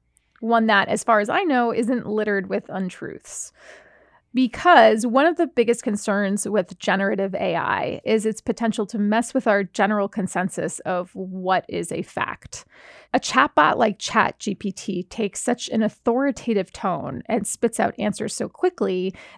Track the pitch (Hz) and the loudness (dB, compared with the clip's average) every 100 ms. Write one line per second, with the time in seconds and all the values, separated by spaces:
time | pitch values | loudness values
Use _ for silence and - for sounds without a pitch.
0 | _ _ _ _ 226 233 220 202 - 220 | _ _ _ _ 0 2 4 4 2 0
1 | - 214 214 349 381 254 233 226 233 247 | 2 2 2 0 2 2 2 0 0 -2
2 | 214 214 214 196 190 196 - - 185 - | -2 -2 0 0 0 -4 -4 -6 -6 -8
3 | - - - - - _ - - - _ | -12 -12 -14 -14 -14 _ -20 -20 -20 _
4 | _ _ _ 240 254 - 349 320 220 220 | _ _ _ 0 0 2 8 10 10 6
5 | 233 254 311 339 320 - 226 240 - 208 | 2 4 4 2 0 2 2 2 -2 -4
6 | - 202 196 208 208 208 180 180 - 185 | -2 0 0 -2 0 -2 -2 -4 -2 0
7 | 196 202 196 185 185 165 - - - - | 0 0 -2 -2 -2 -2 0 -2 -2 -4
8 | - 214 214 214 - - 233 214 202 214 | 0 0 0 -4 -4 -2 -2 -2 -4 -2
9 | 208 220 240 262 240 202 185 - 202 214 | 0 0 0 0 2 2 0 0 0 2
10 | 196 - 185 190 180 - 170 - - 185 | -2 -2 -4 -2 -4 -4 -6 -6 -4 -4
11 | 180 185 190 185 185 185 - 180 175 - | -6 -10 -10 -6 -2 -2 -2 -6 -6 -8
12 | - - - - - - - - - - | -8 -6 -6 -8 -14 -18 -18 -20 -20 -20
13 | - 240 - 254 294 - 302 247 220 - | -4 -2 0 2 2 4 2 4 0 0
14 | - 226 - - - 190 202 - - 185 | -2 0 0 -2 -8 -6 -8 -8 -6 -6
15 | - - 202 - - 240 - 220 214 - | -6 -6 -6 -4 -4 -4 -4 -2 -2 -2
16 | - 240 277 - - 202 180 - 196 160 | -2 0 0 -2 -2 -2 -2 -6 -4 -4
17 | 143 - - 226 196 - 233 240 208 - | -6 -8 -4 -4 -4 -2 -2 0 -2 -2
18 | 208 208 214 - 208 - 370 359 196 185 | -4 -4 -6 -6 -8 -2 -2 0 -2 -2
19 | 185 - - | -4 -6 -14